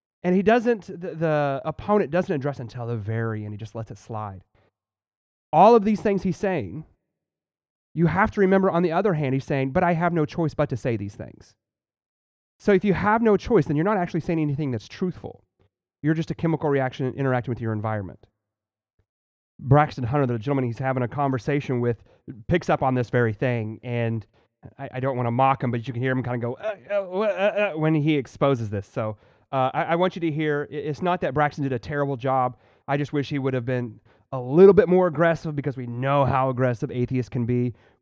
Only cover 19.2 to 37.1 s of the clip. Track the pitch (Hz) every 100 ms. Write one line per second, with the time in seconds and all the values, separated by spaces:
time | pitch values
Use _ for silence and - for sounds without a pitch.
19.2 | _ _ _ _ 127 143 147 - 120 147
20.2 | 135 120 110 139 123 113 131 131 120 139
21.2 | 143 131 - 143 135 123 120 113 _ _
22.2 | - 117 - 170 143 156 135 127 120 123
23.2 | 117 107 131 120 107 110 123 120 117 113
24.2 | - _ _ _ - - 139 131 131 123
25.2 | 120 117 135 135 131 120 117 117 131 131
26.2 | 120 123 117 127 214 196 120 202 190 185
27.2 | 214 180 202 196 208 160 156 160 147 151
28.2 | 117 - 139 131 110 101 95 - 110 104
29.2 | _ _ _ 135 131 135 165 170 185 180
30.2 | 165 151 151 147 147 151 151 139 180 180
31.2 | 165 143 147 - 139 123 - 147 143 135
32.2 | 131 131 123 123 _ _ - 143 143 147
33.2 | 135 147 131 127 117 127 120 113 _ _
34.2 | _ 135 123 151 196 190 170 180 180 143
35.2 | 170 160 165 143 139 127 120 120 135 143
36.2 | 135 135 135 123 127 120 139 123 123